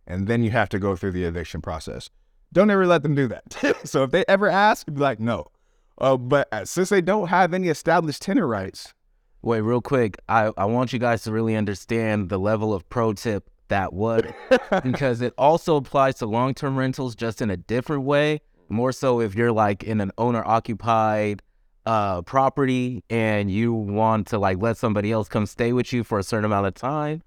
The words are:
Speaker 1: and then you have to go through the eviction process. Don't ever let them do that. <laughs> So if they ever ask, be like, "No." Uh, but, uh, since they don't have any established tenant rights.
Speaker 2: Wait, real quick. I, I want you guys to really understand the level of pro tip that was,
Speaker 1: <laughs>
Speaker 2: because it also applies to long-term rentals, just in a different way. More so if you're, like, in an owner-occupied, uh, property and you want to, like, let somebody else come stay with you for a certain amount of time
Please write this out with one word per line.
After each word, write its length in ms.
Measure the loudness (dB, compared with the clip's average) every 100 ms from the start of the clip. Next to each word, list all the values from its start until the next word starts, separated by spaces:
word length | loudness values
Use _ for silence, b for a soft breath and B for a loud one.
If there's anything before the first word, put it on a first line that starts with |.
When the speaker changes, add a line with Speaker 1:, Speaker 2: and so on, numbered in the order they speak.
| -10
Speaker 1:
and 220 | -4 0
then 160 | 0
you 80 | 2
have 180 | 2 0
to 80 | 0
go 180 | -2 -2
through 160 | -2
the 120 | -2
eviction 380 | -2 -4 -8 -10
process. 480 | -8 -10 -10 -12 -16 _ _ _ _
Don't 160 | 2 4
ever 160 | 4 4
let 160 | 2
them 140 | 2 0
do 120 | 0
that. 480 | -4 -12 -4 -2 -2
<laughs> 40 | -2
So 180 | 0
if 80 | 2
they 120 | 2 2
ever 200 | 2 4
ask, 380 | 4 4 2 -4
be 80 |
like, 260 | -2 0 0
"No." 280 | -2 -2 -6 _ _ _ _ -2
Uh, 200 | 2 2
but, 300 | 2 0 0
uh, 140 | -4 -4
since 240 | -2 2
they 120 | 2
don't 260 | 2 -2 0
have 260 | 2 2
any 160 | 2 -2
established 520 | 0 2 2 0 -4
tenant 240 | -2 0 0
rights. 480 | -2 -6 -10 -20 _ _ _ _ _
Speaker 2:
Wait, 200 | -2 0
real 200 | 2 0
quick. 360 | 0 0 0 -4 0
I, 240 | 2 2 0
I 80 | 0
want 260 | 0 0
you 80 | 0
guys 240 | 0 0
to 80 | -2
really 240 | -2 0 0
understand 720 | -2 -4 -4 -2 0 -2 -2
the 80 | -2
level 360 | 0 0 0
of 140 | -4 -4
pro 240 | -2 -2
tip 360 | -2 -4 -4 -8 _ _
that 240 | -2 -2
was, 280 | -2 0 0 -2 -10 0
Speaker 1:
<laughs> 300 | 0 2 -2
Speaker 2:
because 380 | 0 0 0 0
it 120 | -4 2
also 380 | 4 4 2 0
applies 400 | 2 2 2 0
to 120 | -2
long-term 500 | 0 0 -2 -4 -2
rentals, 380 | -2 -2 -8 -4
just 260 | -6 -2
in 80 | -4
a 80 | -4
different 460 | -2 -4 -2 -4
way. 380 | 0 2 2 -2 -8 _ _
More 220 | -2 -2
so 300 | 0 0 2
if 120 | 0
you're, 180 | 2 2
like, 320 | 4 2 0
in 180 | -2 -2
an 100 | -2 -2
owner-occupied, 1200 | 0 0 2 0 0 -6 0 2 2 0 -2 -4 _ _ _ _ -2
uh, 360 | 0 0 -4
property 800 | -2 2 2 2 0 0 -2 -6 -4
and 400 | 0 0 0 0
you 240 | 0 0
want 540 | 0 -2 2 2 2 0
to, 120 | 0
like, 220 | 0 0
let 160 | -2 0
somebody 340 | 0 0 0
else 160 | -2 -2
come 180 | -2 -4
stay 280 | -2 0
with 200 | 0 0
you 100 | -2
for 160 | -2 -4
a 40 |
certain 220 | -2 -2 0
amount 220 | 0 0
of 60 |
time 480 | -4 -6 -4 -4 -6